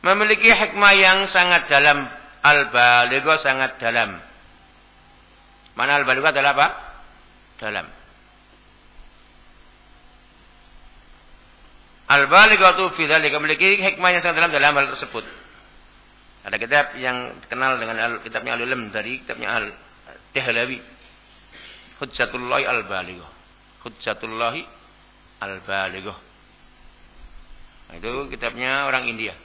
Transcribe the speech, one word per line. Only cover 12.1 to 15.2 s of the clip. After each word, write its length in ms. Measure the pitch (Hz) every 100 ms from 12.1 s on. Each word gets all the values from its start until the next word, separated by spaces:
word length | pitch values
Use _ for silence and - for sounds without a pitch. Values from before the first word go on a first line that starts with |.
Al-balighatu 800 | 139 139 175 214 208 185 180 185 -
fi 100 | 156
dzalika, 300 | 160 151 147
memiliki 380 | 151 156 190 202
hikmah 320 | 190 190 180
yang 100 | 180 175
sangat 160 | 160
dalam 120 | 170
dalam 200 | 147 143
hal 160 | 143 135
tersebut. 320 | 131 135 113